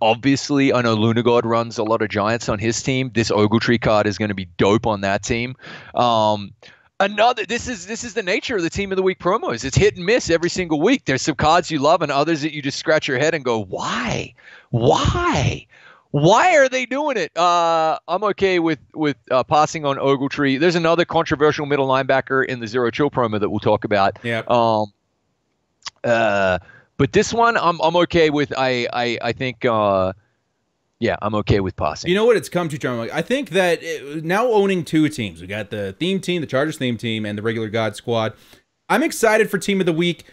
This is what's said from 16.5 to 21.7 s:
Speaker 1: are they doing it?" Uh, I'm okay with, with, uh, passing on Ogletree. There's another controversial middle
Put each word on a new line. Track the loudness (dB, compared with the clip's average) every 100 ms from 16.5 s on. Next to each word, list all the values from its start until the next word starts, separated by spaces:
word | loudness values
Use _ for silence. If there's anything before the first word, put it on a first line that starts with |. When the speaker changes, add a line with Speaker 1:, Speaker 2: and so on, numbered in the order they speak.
| 4
Speaker 1:
are | 4
they | 0 -4
doing | -4 -2 -2
it?" | -4 0
Uh, | 2 4 2 2 2 -2 -4
I'm | -2
okay | -2 0 2 2
with, | 0 -2 _
with, | -4 -2 -2 0
uh, | 0
passing | 2 2 2 0
on | -4 -2
Ogletree. | 2 0 0 -2 0 2
There's | 2 2
another | 2 2
controversial | 2 0 0 2 2 2
middle | -2